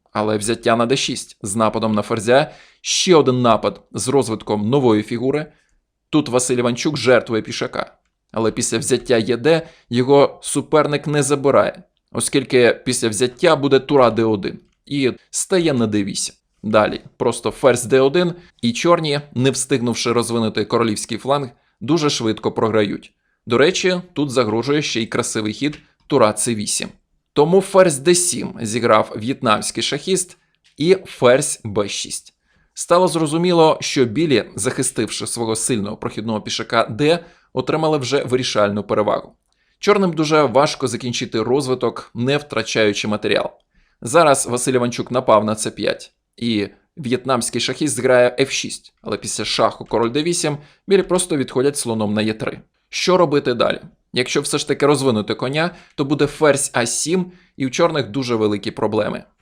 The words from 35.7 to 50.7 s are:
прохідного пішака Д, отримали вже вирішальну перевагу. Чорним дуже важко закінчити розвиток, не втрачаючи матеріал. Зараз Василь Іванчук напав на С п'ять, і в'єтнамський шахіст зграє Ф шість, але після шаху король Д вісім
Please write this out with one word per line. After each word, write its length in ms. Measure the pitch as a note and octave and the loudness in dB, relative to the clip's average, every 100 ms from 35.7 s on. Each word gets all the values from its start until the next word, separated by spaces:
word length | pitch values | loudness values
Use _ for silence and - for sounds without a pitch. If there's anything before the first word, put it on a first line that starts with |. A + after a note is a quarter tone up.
| A#2 G2+ - | -2 -4 -8
прохідного 440 | A#2+ - A2 G#2+ | -10 -8 -4 -4
пішака 460 | A2 - A2 A#2 A2 | -4 -8 -2 0 0
Д, 300 | A2 D3 E3+ - _ _ | 0 0 0 -4 _ _
отримали 440 | B2+ C3 D#3 D#3+ D3+ | -8 -4 -2 0 -2
вже 260 | A#2+ C#3 | -2 -2
вирішальну 600 | A#2+ B2+ B2 G#2+ G2+ G#2 | 0 -2 0 0 0 0
перевагу. 500 | - A2 G#2 - - _ _ _ _ _ | -2 0 0 -2 -6 _ _ _ _ _
Чорним 340 | G3+ G#3 F#3 | 2 2 2
дуже 300 | D#3 D3+ D#3 | 0 2 4
важко 440 | C#3 B2 B2 - C3 | 4 4 2 0 -4
закінчити 560 | A2+ B2 A#2+ A#2+ A2+ | -4 -6 -6 -4 -4
розвиток, 680 | A2 C#3 C3 B2 A#2 - - | 0 0 0 -2 -2 -4 -12
не 240 | A2+ B2+ C#3+ | -6 -2 -2
втрачаючи 680 | - A#2 G#2+ A2+ G#2+ G2+ A2 | -2 -6 -4 0 2 0 -2
матеріал. 440 | G#2 G#2+ - - - _ _ _ _ | -2 0 0 -2 -10 _ _ _ _
Зараз 460 | A#2 D#3+ D#3 C3+ - | 0 4 6 4 0
Василь 260 | B2 C#3+ | -4 0
Іванчук 380 | B2 A#2+ A#2+ - | 0 0 -4 -4
напав 340 | B2 B2 G#2+ G#2+ | -2 4 4 4
на 100 | G#2+ | -4
С 160 | A2+ | -6
п'ять, 420 | G2+ F2+ - - _ _ - | -4 -4 -4 -10 _ _ -8
і 300 | A#2 G#2+ G2 _ _ - | -4 -2 -4 _ _ -10
в'єтнамський 640 | C3 B2 C3 B2 - A#2+ | -4 -4 -2 -2 -2 -4
шахіст 340 | - C3 D3+ A#2 | -4 -4 -4 -2
зграє 400 | B2+ B2 B2 - | 2 4 4 2
Ф 120 | C#3 | -2
шість, 420 | - A#2 - _ _ | -4 -8 -12 _ _
але 160 | A2 G#2 | -8 -8
після 280 | G#2+ - G#2+ | -6 -8 -4
шаху 400 | - A2 - - | 0 0 0 -4
король 260 | A2+ A#2 | -2 0
Д 120 | C#3 | -2
вісім 340 | E3 E3+ D#3 D3 - | -2 -2 -4 -6 -10